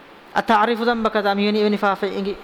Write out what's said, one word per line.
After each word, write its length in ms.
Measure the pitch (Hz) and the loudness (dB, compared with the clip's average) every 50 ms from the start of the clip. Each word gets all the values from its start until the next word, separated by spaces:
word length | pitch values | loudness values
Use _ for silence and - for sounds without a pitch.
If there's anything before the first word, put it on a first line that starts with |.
| - - - - - - - | -20 -20 -20 -20 -20 -6 -4
أتعرف 460 | 190 - - 226 208 214 226 233 214 | -2 2 2 2 4 4 2 0 0
ذنب 260 | 226 233 240 226 220 | 0 0 0 0 -2
كذا؟ 260 | 220 - 214 196 202 196 | 0 0 0 0 0 0
ميوني 340 | 202 202 208 208 214 208 | 0 0 0 2 2 2
ابن 80 | 208 208 | 0 0
فافي 440 | 202 214 202 190 190 208 190 190 196 | 0 0 0 0 0 -2 -4 -4 -4
إنجي، 160 | 196 202 190 - | -6 -6 -6 -6